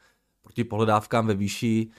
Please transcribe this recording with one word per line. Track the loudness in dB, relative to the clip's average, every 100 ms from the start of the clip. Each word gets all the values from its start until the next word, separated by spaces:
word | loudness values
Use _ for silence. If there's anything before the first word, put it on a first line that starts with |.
| _ _ _ _
proti | -10 -6
pohledávkám | -4 0 2 2 2 0 0
ve |
výši, | 0 -2 -2 0 0 -2